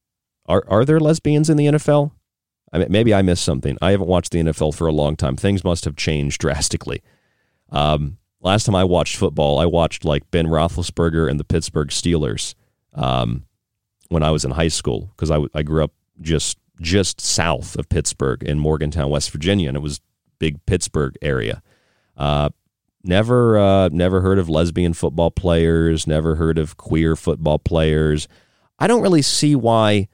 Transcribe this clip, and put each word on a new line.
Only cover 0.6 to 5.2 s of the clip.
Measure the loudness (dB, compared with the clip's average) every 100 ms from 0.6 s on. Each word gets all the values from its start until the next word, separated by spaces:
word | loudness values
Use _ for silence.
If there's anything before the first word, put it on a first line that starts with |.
| 2
are | 2
there | 4 4
lesbians | 2 2 2 2 4
in | 4
the | 2
N | 2
F | 2
L? | 2 0 -6 _ _ _ _ _
I | -2
mean, | 2
maybe | 2 4
I | 4
missed | 4 2
something. | 0 -2 -2 -2
I | 0
haven't | 2 2
watched | 0 0
the | 0
N | 0
F | 0
L | -2
for | 0 0
a |
long | 2 0
time. | 0